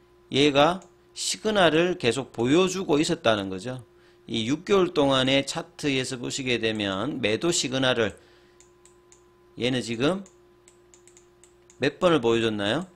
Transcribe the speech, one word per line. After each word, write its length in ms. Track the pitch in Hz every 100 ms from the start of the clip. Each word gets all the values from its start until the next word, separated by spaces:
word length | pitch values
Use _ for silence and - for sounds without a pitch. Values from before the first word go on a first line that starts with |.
| _ _ -
얘가 500 | 127 147 139 151 180 - _ _
시그널을 840 | - - - 214 208 170 151 180 175
계속 320 | 123 117 123
보여주고 680 | - 120 156 185 185 165 147
있었다는 500 | 160 160 - 107 98
거죠. 360 | 95 113 131 - _ _ _ -
이 220 | 117 110
육 180 | 151 185
개월 280 | 196 180
동안의 520 | 160 139 135 131 139 139
차트에서 720 | - - - 151 131 127 131
보시게 400 | 135 135 127 120
되면 640 | 113 110 101 95 123 160
매도 300 | 104 110 165
시그널을 640 | 170 127 131 131 120 104 - - _ _ _ - _ - _ _ _ _ _ _ -
얘는 220 | 120 131
지금 420 | 110 113 139 196 196 _ _ _ - _ _ - - - _ _ _ _ _ -
몇 220 | 131 -
번을 200 | 180 160
보여줬나요? 640 | 117 117 113 104 101 139 185